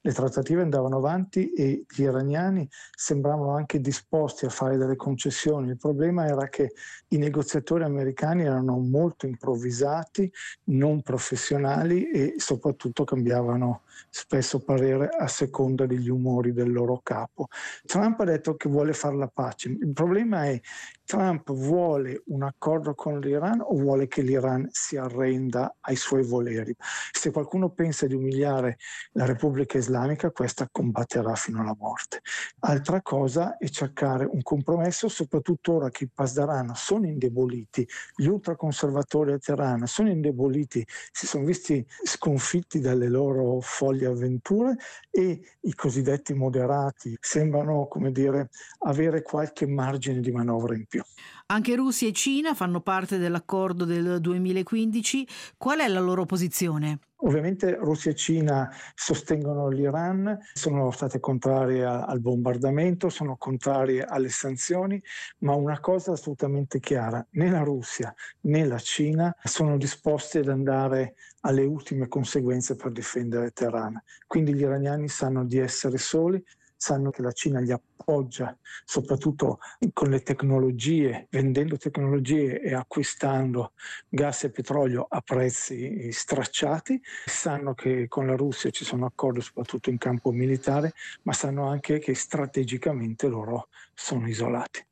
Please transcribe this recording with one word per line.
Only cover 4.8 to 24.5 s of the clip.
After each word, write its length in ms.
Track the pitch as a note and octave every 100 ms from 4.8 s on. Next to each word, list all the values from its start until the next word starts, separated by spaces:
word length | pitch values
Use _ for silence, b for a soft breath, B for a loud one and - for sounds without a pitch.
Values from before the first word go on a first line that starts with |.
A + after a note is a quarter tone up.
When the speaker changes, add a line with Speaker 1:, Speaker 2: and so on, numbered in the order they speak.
| C3
Speaker 1:
concessioni. 760 | C3 - C3 - - D#3 D3+ B2+
Il 80 | B2
problema 480 | D3+ C#3+ E3 F3
era 220 | D#3 C3+ C#3
che 260 | - C#3 B B B _
i 80 | D#3
negoziatori 680 | D3 D3 C#3+ D#3 - E3
americani 600 | D#3 C#3 C3+ C3 D3+ F3
erano 340 | D3+ C3 C3 B2+
molto 480 | B2+ C#3 E3+ - C3+
improvvisati, 1040 | A#2+ C3 A#2+ B2 A#2+ C#3 D#3 E3 - F#3+ B B B
non 360 | - C3 D3 D3+
professionali 1040 | - B2+ - B2+ - C#3+ C#3 C#3+ E3 F3+ D#4+
e 240 | D4 C#3 D#4+
soprattutto 680 | - B2+ D3+ C#3 B2+ A#2
cambiavano 800 | C#3 C3 A#2+ A#2+ A#2+ B2 B2 A2+ B B B
spesso 500 | - - C3+ B2+ C3+
parere 500 | - C3+ C3 C3 C#3+
a 180 | E4 C#3
seconda 580 | - C3+ - C3 C3
degli 240 | C3 B2+ A#2+
umori 440 | B2+ B2+ B2 A#2+
del 180 | A#2+ A#2+
loro 300 | A#2+ A#2+ B2+
capo. 440 | - G#3+ - - D3+ B B B
Trump 340 | - F#3 G#3+ A3
ha 40 |
detto 300 | F#3+ D#3 D#3+
che 120 | D#3 D3+
vuole 260 | C#3+ D3
fare 220 | D3+ D3
la 120 | C#3 C3+
pace. 420 | - B2 - A#2+
Il 240 | C3 E3+
problema 520 | C#3 F3 G3 A#3 F#3+
è: 140 | C#3+ B2 B B B B
Trump 460 | - G3+ F#3+ D#3+ -
vuole 680 | C3 C3+ F3 E3+ C#3+ C3 C#3 -
un 140 | C#3
accordo 540 | C#3 - D#3 D#3+ D3+
con 240 | C#3 - D3
l'Iran 420 | C#3 C#3+ F3 A#3
o 160 | - D#3
vuole 300 | C#3 C3+ C3+
che 160 | -
l'Iran 440 | B2+ C3+ C3